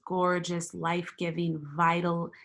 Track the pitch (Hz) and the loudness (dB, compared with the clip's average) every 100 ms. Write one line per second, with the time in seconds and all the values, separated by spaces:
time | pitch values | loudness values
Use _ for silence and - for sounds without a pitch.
0 | - 185 180 180 175 175 170 180 165 175 | -4 0 2 2 0 -4 -4 -4 -2 0
1 | 175 - 175 165 170 156 147 147 170 170 | -2 -4 -4 0 -2 -2 -4 2 4 4
2 | 175 170 170 - | 2 0 -2 -8